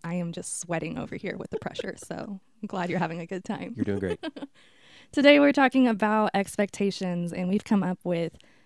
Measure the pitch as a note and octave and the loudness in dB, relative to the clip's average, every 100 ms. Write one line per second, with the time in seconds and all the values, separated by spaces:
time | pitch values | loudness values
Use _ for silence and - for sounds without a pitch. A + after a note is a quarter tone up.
0 | E3+ F3+ E3+ E3+ - - - E3 D#3+ D#3+ | -8 -6 -6 -8 -10 -10 -6 -6 -4 -6
1 | - F#3+ G3 F#3+ - - - - G3 - | -8 -8 -8 -8 -8 -8 -8 -8 -8 -10
2 | - - - G3 - _ G#3 G3 F3 F3+ | -12 -10 -10 -12 -16 _ -10 -6 -4 -2
3 | E3 E3 E3+ F#3+ - A3 - A#3 - G3 | -2 -4 -8 -10 -8 -8 -8 -4 -2 -2
4 | F#2+ - D#4+ D4+ C#4+ _ _ _ - - | -2 -4 -8 -10 -14 _ _ _ -20 -20
5 | - - C#4 C#4+ C#4+ C#4+ C4+ C4 B3 G#3 | -6 4 8 8 8 6 4 6 4 4
6 | G#3+ G#3+ G#3+ G3+ G3 - G3 - G3+ - | 2 2 2 0 -2 -2 -2 0 -2 -2
7 | F#3 F3 F3 F3 F3+ G#3 - G#3 F3+ F#3 | -4 -4 -4 -4 0 -2 2 2 2 -2
8 | F3+ E3+ E3 - - _ | -2 -2 -2 -6 -20 _